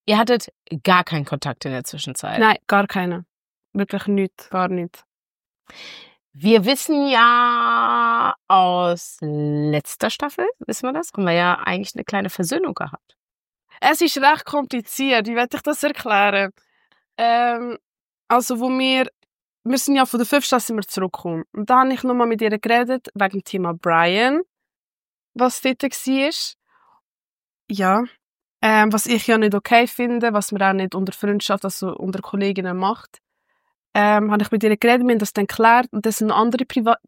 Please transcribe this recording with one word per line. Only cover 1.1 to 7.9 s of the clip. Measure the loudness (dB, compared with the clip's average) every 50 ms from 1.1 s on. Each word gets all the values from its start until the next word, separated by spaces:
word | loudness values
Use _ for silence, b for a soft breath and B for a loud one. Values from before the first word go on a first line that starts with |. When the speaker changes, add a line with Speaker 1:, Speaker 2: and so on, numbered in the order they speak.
| -2 -4 -4
Speaker 1:
Kontakt | -4 -6 -6 -6 -6 -8 -6 -8
in | -8
der | -6 -6 -8
Zwischenzeit? | -10 -12 -12 -10 -10 -10 -8 -8 -6 -2 2
Speaker 2:
Nein, | 4 4 2 2 _ 0
gar | 0 0 0 0
keinen. | -2 -4 -4 -4 -6 -8 -10 _ _ _ _ _ _ _ _ _ -6
Wirklich | -4 -4 -4 -4 -8 -4 -2
nichts, | 0 0 0 -2 _ -12 -16 -8
gar | -4 -2 -2 -2
nichts. | -2 -4 -6 -8 _ -18 _ _ _ _ _ _ _ _ _ _ _ _ _ B B B B B B B B B B B B _ _
Speaker 1:
Wir | -2 2 4 6 6 6
wissen | 4 0 -2 0 -2 0 0 2 2
ja | 4 4 6 6 6 4 4 2 2 0 0 0 0 0 0 0